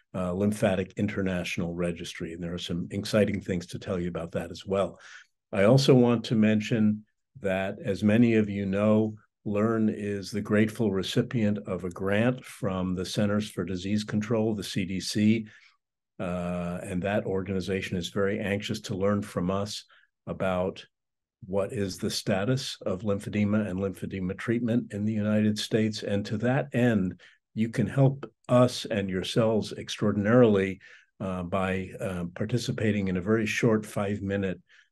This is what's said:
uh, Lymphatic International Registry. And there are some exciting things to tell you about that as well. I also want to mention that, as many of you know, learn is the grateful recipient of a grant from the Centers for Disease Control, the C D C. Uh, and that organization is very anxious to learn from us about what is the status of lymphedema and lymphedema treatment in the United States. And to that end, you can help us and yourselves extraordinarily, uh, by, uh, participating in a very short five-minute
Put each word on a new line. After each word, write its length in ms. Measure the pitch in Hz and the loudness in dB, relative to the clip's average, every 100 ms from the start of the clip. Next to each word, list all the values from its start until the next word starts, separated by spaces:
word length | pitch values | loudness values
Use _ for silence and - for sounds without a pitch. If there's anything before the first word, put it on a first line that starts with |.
| _ | _
uh, 180 | 92 90 | -6 -4
Lymphatic 600 | 92 104 104 104 95 92 - | 0 0 2 2 2 -4 -2
International 800 | 101 101 95 90 87 - 87 | -2 0 -2 -2 -4 -4 -4
Registry. 580 | 85 87 85 87 - 85 | -2 -4 -4 -10 -10 -10
And 100 | 85 | -8
there 120 | 85 | -8
are 40 | 87 | -8
some 300 | - 85 - | -4 -6 -4
exciting 520 | 98 95 107 101 104 | -6 0 2 4 0
things 240 | - 90 - | -4 -6 -4
to 120 | - | -10
tell 220 | - 90 | -6 -4
you 80 | 87 | -4
about 240 | 87 85 | -6 -6
that 180 | 98 - | -8 -8
as 140 | - | -12
well. 340 | 98 98 92 - - - - _ - | -4 0 0 -4 -20 -20 -20 _ -6
I 120 | 104 | 4
also 280 | 101 139 139 | 6 8 8
want 320 | 127 120 117 | 8 8 4
to 100 | - | 2
mention 680 | 113 107 107 - 117 107 107 - _ _ - | 4 6 4 2 2 4 2 -6 _ _ -6
that, 360 | 95 95 98 - | -2 -2 -2 -4
as 180 | - 92 | -4 2
many 340 | 104 110 120 113 | 4 6 6 6
of 120 | 104 | 2
you 160 | 101 | -2
know, 500 | 98 98 107 107 107 107 _ _ | 0 2 4 4 4 -2 _ _
learn 460 | 107 101 113 113 107 | -4 0 2 2 2
is 400 | - 101 101 92 | 0 -4 -4 -4
the 100 | 104 | -6
grateful 500 | 104 104 110 110 107 | 0 2 2 2 0
recipient 680 | 95 92 120 113 120 104 104 - | 0 0 -2 0 0 0 0 -4
of 180 | 90 | -6
a 60 | 90 | -6
grant 520 | 90 95 104 120 127 - | -4 0 2 2 0 -10
from 480 | - 98 92 92 | -8 -4 -2 -2
the 100 | 90 | -2
Centers 460 | 90 - 104 104 104 | -2 0 0 0 -2
for 120 | - | -6
Disease 420 | 90 92 98 104 | -6 -4 -2 -2
Control, 500 | 104 107 104 113 110 | 0 -4 0 0 0
the 100 | 104 | -2
C 220 | 90 104 90 | -4 -4 -4
D 140 | 92 | -4
C. 460 | - 107 107 110 107 - _ _ _ _ _ - | -4 2 4 4 0 -16 _ _ _ _ _ -8
Uh, 600 | 90 90 87 87 87 90 | -6 -4 -4 -4 -4 -6
and 200 | 98 90 | -6 -4
that 240 | 98 107 104 | -2 -2 -2
organization 720 | 95 92 95 90 95 - 92 | -4 -2 -4 -2 -4 -2 -4
is 100 | 87 | -4
very 320 | 104 98 107 | 0 0 0
anxious 400 | 98 101 104 107 | -2 -2 -4 -6
to 160 | - 95 | -6 -2
learn 240 | 98 101 | 2 0
from 300 | 98 98 90 | -2 -2 0
us 340 | 98 104 - - _ _ _ - | 0 -2 -8 -14 _ _ _ -10
about 580 | 85 95 90 92 - - _ _ _ _ _ 95 | -4 0 0 -2 -4 -18 _ _ _ _ _ -4
what 260 | 98 95 | -2 -2
is 240 | - 95 - | -2 -4 -2
the 140 | 104 | -4
status 680 | - - 95 107 131 - - | -4 -2 0 0 -2 -2 -8
of 160 | - 92 | -6 -4
lymphedema 680 | 104 101 98 104 101 107 98 | -2 -2 -2 0 2 2 0
and 140 | 92 | -2
lymphedema 560 | 98 92 - 98 90 95 | -4 -4 -8 -6 -6 -4
treatment 560 | - 117 117 117 110 | -2 0 2 0 -2
in 140 | 101 107 | -4 -2
the 60 | |
United 460 | 110 104 107 107 107 | 0 2 2 2 0
States. 440 | - 113 107 107 | 0 0 0 -2
And 200 | 104 101 104 | -2 -2 -2
to 100 | 107 | -2
that 320 | 120 139 143 | 0 0 0
end, 440 | 120 120 107 92 - - _ _ | 2 2 2 0 -4 -18 _ _
you 160 | 110 113 | -4 -2
can 160 | - 101 | 0 0
help 440 | 139 135 139 - _ - | 4 4 2 -10 _ 2
us 380 | 123 123 - | 4 4 2
and 240 | - 107 98 | -4 -2 -2
yourselves 640 | 92 87 123 113 107 87 | -2 -2 2 2 2 -2
extraordinarily, 1080 | - - - 107 104 101 123 117 101 95 - - - _ - | -10 -10 -2 0 0 4 6 6 6 2 -4 -14 -20 _ -8
uh, 260 | 95 92 | -6 -6
by, 440 | 87 95 95 95 92 - | -2 -2 0 -2 -4 -8
uh, 260 | 101 90 87 | -6 -6 -8
participating 720 | - 107 120 123 107 107 104 95 | -6 -4 -2 -2 -2 0 0 0
in 80 | 92 | -2
a 60 | |
very 240 | 92 113 107 | 0 0 0
short 400 | - 120 107 - | 0 2 2 0
five-minute 760 | 107 101 101 98 101 95 90 _ - _ | -4 -2 -2 -2 -2 -2 -4 _ -20 _